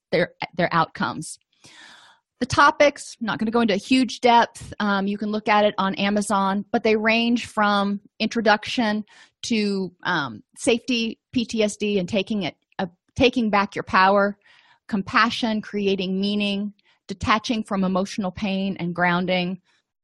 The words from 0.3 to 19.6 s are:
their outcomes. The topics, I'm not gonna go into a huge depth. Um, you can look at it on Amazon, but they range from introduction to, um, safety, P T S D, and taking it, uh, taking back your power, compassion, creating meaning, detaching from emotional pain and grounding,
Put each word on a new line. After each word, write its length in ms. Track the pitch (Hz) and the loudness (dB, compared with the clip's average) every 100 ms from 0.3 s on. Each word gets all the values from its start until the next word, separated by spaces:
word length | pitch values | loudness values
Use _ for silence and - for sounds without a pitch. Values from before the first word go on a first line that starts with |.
| _ - - | _ -8 -2
their 140 | 170 | 0
outcomes. 680 | 170 - - 135 135 - - _ _ - - - - - _ _ _ | 0 0 -2 -6 -6 -12 -16 _ _ -20 -20 -20 -20 -20 _ _ _
The 40 | 254 | -2
topics, 720 | - 285 285 285 285 - - | 4 4 6 2 2 -10 -8
I'm 60 | 214 | -6
not 140 | - | -4
gonna 100 | 220 | -2
go 120 | 233 | 0
into 120 | 226 | 0
a 40 | 196 | 0
huge 420 | - 262 247 - | 2 2 2 2
depth. 540 | 240 233 208 - - - | 4 6 4 -2 -14 -4
Um, 260 | 208 196 196 | -2 0 -2
you 100 | 202 | -4
can 140 | 208 | -4
look 160 | 214 214 | -4 2
at 160 | 208 | 4
it 100 | 208 208 | 4 2
on 180 | 190 - | -2 0
Amazon, 720 | 202 208 202 196 196 202 - | 0 0 0 0 0 -2 -2
but 140 | 240 | 0
they 140 | 226 214 | 2 2
range 480 | 220 226 233 233 - | 2 2 2 0 -2
from 560 | - 208 202 202 202 - - | 0 2 2 0 -4 -8 -6
introduction 840 | 220 233 214 214 - - 220 214 208 - - _ | -4 0 2 2 0 -2 0 -2 -6 -18 -20 _
to, 500 | - 226 208 196 180 - | -4 0 0 -2 -4 -6
um, 400 | - 170 135 104 - - | -4 -2 -4 -8 -18 -4
safety, 600 | - 240 - 233 226 - _ | 0 0 0 -4 -4 -8 _
P 140 | - 165 | -4 -2
T 180 | 220 | 0
S 140 | 208 - | -2 -2
D, 200 | 214 202 | -2 0
and 120 | 175 | 0
taking 340 | 208 190 214 | -2 -2 -4
it, 120 | 180 - _ - | -6 -10 _ -8
uh, 100 | - - _ - | -8 -10 _ 2
taking 340 | 254 254 220 | 2 4 0
back 240 | 202 202 | 0 0
your 120 | - - | -6 -2
power, 520 | 196 190 202 202 - _ _ _ _ - | 2 4 4 2 -2 _ _ _ _ -6
compassion, 720 | 202 190 240 233 - 226 214 | -6 0 2 2 0 -2 -4
creating 580 | - 208 196 196 185 190 | -4 -2 0 0 -2 -2
meaning, 540 | 202 208 202 196 208 - _ _ - | -2 0 -2 -2 -6 -10 _ _ -14
detaching 560 | 196 - 220 - 220 | -6 -2 -2 0 -4
from 220 | - 190 185 | -4 -2 0
emotional 460 | 185 196 - 185 | 0 -2 -4 -6
pain 440 | 175 202 190 196 185 | -4 -4 -2 -4 -4
and 140 | 175 | -6
grounding, 680 | 175 175 175 185 185 180 185 | 0 0 0 0 -2 -2 -6